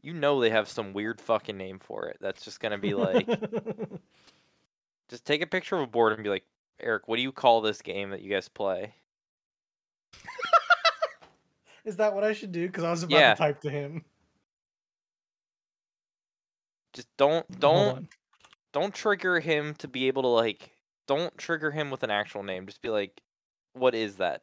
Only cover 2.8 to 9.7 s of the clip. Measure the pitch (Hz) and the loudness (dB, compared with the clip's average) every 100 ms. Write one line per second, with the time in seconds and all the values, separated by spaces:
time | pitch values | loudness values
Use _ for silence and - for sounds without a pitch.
2.8 | 101 101 95 220 214 233 214 233 220 - | -2 0 0 0 0 -4 -4 -6 -8 -10
3.8 | 214 190 _ _ - _ _ _ _ _ | -10 -12 _ _ -20 _ _ _ _ _
4.8 | _ _ _ 123 - 147 170 185 - 185 | _ _ _ -18 -4 -2 -2 -6 -4 -4
5.8 | 131 117 113 110 104 95 _ _ _ _ | -2 2 2 2 -4 -4 _ _ _ _
6.8 | 117 110 - 113 131 - 127 113 107 104 | -4 -4 -2 -2 -2 2 4 4 2 -2
7.8 | - 95 98 98 98 98 - - 98 92 | -6 -6 -6 -10 -4 -4 -4 -6 -2 -2
8.8 | 104 _ _ _ _ _ _ _ _ | -6 _ _ _ _ _ _ _ _